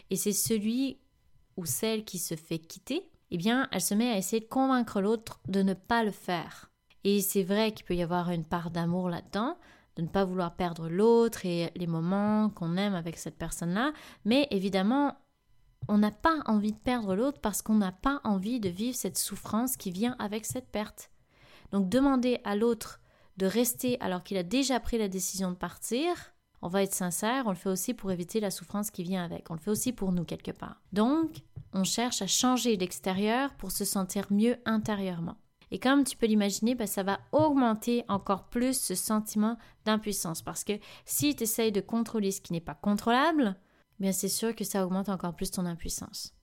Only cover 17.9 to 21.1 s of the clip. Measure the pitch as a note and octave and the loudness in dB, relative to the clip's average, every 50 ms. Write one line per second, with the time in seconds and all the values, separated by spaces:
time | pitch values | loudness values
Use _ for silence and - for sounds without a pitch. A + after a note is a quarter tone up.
17.9 | F#3 - - C4+ C#4 C#4 - G#3+ G3+ F#3+ F#3 G#3+ B3+ B3+ G3+ F#3 F3 F3+ A3 B3 | -2 -2 0 0 0 0 0 0 0 0 0 -2 -2 -2 -2 -2 -2 -2 -4 -4
18.9 | B3 - - F#3+ - - - - G3+ - - - - G#3+ B3 B3+ - - - G3 | -2 -2 -4 -4 -2 -2 -4 -4 -6 -10 -6 -2 -2 0 0 0 -2 -4 -6 -6
19.9 | F3 F#3 A3 A#3+ B3+ - G#3+ G3+ G#3 A3+ A3 - - B3+ B3 - - G#3 G#3+ - | -4 -2 -2 -2 -2 -2 -4 -4 -4 -6 -6 -6 -8 -8 -8 -6 -6 -6 -6 -6
20.9 | - - - - | -10 -16 -20 -20